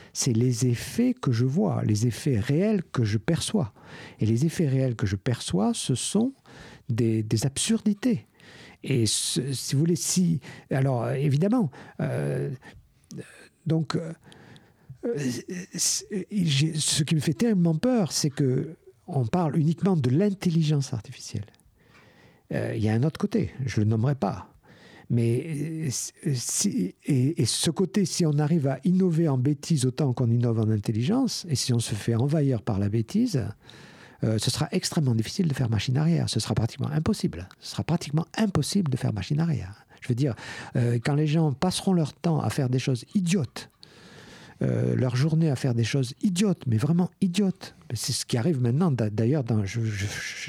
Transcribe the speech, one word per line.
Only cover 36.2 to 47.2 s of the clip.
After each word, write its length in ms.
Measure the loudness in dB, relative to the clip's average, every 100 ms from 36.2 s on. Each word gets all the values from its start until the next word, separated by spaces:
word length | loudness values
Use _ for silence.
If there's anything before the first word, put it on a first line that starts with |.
| 0
Ce 100 | -2
sera 140 | -2 0
pratiquement 340 | -2 -2 -4
impossible. 580 | -2 0 0 -2 -4 -12 -14
Ce 120 | -12
sera 120 | -6
pratiquement 420 | -2 -2 0 -2 -2 -2
impossible 520 | 0 2 0 0 0
de 60 | 0
faire 160 | -2
machine 260 | -2 -2 0
arrière. 460 | 0 -2 -4 -12 -20 -12
Je 60 | -4
veux 80 | 0
dire, 200 | 0 -2 -10 -14 -6 0
euh, 220 | 2 0
quand 120 | 0 2
les 120 | 2
gens 240 | 4 2
passeront 400 | 2 -2 0 2
leur 200 | 2 2
temps 260 | -2 0 0
à 100 | 0
faire 200 | 0 0
des 100 | 0
choses 260 | 0 -2 -2 -2
idiotes, 540 | 0 0 -2 -6 -16 _ -20 -20 -20 -20 -20 -20 -16 -4
euh, 320 | -2 0 2 2
leur 200 | 2 2
journée 340 | 2 2 2
à 60 | 2
faire 180 | 0
des 120 | 0 0
choses 280 | 0 -2 -2
idiotes, 420 | -2 2 2 0 0
mais 100 | 0
vraiment 320 | 2 2 2 0